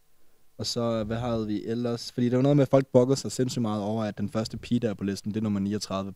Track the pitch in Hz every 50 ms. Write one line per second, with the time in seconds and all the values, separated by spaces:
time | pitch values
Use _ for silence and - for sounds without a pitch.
0 | _ _ - - - - - _ - - - - 113 - - 120 117 117 113 113
1 | 107 107 113 113 123 120 117 113 110 104 104 101 - 107 113 120 120 120 120 117
2 | - - - 127 123 120 123 127 131 143 147 143 135 - - 135 135 - - 123
3 | 123 131 139 135 - 110 - - 127 123 - 131 117 107 107 107 98 104 110 113
4 | 110 104 101 - 101 101 - 110 110 - - 107 - - 120 120 120 110 98 -
5 | 98 98 98 - - 107 98 110 110 107 101 98 98 101 104 104 - - 95 95
6 | 98 98 95